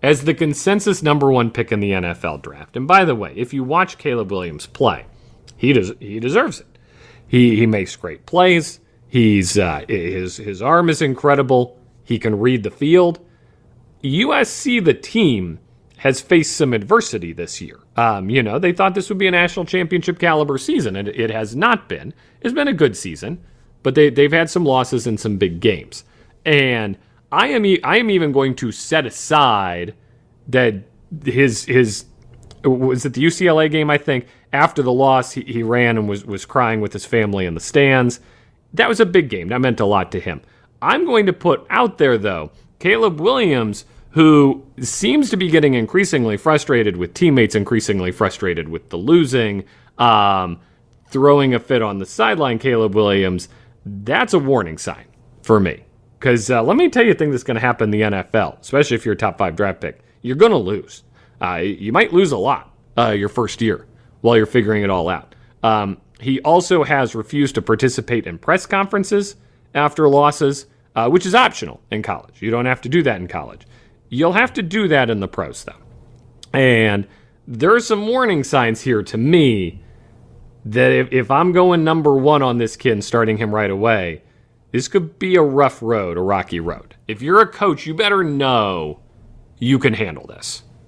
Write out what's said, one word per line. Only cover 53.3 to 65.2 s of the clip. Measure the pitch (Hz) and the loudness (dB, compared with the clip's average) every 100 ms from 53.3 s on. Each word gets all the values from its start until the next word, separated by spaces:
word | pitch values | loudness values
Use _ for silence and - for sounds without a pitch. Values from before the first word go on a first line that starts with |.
| 90 - - _ _ - | -2 -8 -20 _ _ -16
that's | 101 104 160 247 | -12 -2 0 2
a | 185 | 0
warning | 135 131 87 78 | 2 0 0 -8
sign | - 65 57 _ _ _ | -12 -12 -16 _ _ _
for | - 110 | 2 2
me. | 90 - - _ _ - | 2 -2 -14 _ _ -6
'Cause, | 131 120 107 | 0 0 2
uh, | 123 | 0
let | 117 233 | 2 2
me | 349 | 2
tell | 247 | 2
you | 240 | 0
a | |
thing | 156 151 | 0 0
that's | 127 | -4
gonna | - 113 | -4 -2
happen | 123 117 110 | -2 -2 0
in | |
the | 107 | 0
N | 107 | 0
F | 98 - | -2 -2
L, | 113 85 - | -2 -2 -6
especially | - 139 147 117 | -4 0 0 0
if | 113 | -2
you're | |
a | 101 | -2
top | 107 - | -2 -2
five | 95 82 | -4 -2
draft | 101 90 | -4 -4
pick. | 80 - _ _ | -10 -14 _ _
You're | 120 135 | -6 2
gonna | 226 175 | 4 4
lose. | 95 104 - - _ _ _ - | 0 -6 -8 -20 _ _ _ -8
Uh, | 90 87 | -6 -4
you | 95 98 101 | -4 -4 -2
might | 147 226 | 0 2
lose | 175 185 | 2 2
a | 117 | 0
lot, | 110 101 - _ _ - | -2 -4 -6 _ _ -2
uh, | 117 | 0
your | 104 101 | 0 -2
first | 123 107 - | -2 -4 -2
year | 113 95 - _ _ _ | -2 -2 -8 _ _ _
while | 113 117 | 2 4
you're | 107 | 4
figuring | 123 107 107 | 2 2 0
it | 101 | 0
all | 92 85 | 0 -2
out. | 85 | -4